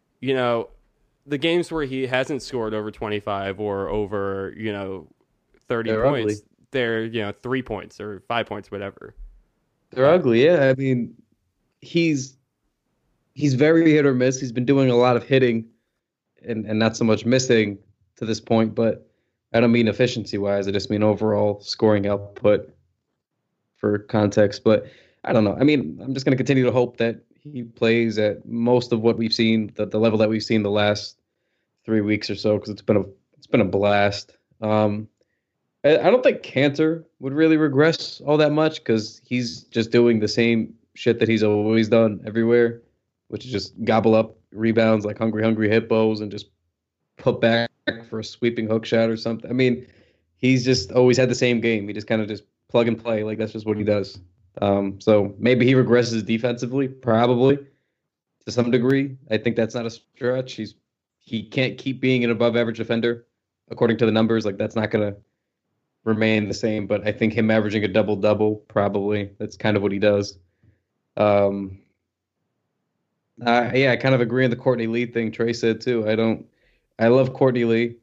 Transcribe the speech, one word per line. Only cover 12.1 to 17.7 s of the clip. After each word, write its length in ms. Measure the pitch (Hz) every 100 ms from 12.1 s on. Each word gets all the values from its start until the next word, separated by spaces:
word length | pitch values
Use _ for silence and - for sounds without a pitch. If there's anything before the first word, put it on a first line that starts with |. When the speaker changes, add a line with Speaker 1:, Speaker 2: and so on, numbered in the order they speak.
| 143 123 _ _ _ _ _ _ _ _ _ _
Speaker 2:
he's 200 | - 143
very 380 | 127 151 165 165
hit 120 | 151
or 100 | 143
miss. 260 | 127 131 131
He's 120 | 127
been 140 | 117 123
doing 240 | 139 131
a 60 | 120
lot 200 | 123 120
of 60 |
hitting 440 | - 135 123 113 113 _ _ _ _ _ _ _ -
and, 200 | 110 101
and 120 | 107
not 180 | 113 -
so 80 |
much 200 | 117 107
missing 540 | 113 127 127 113 104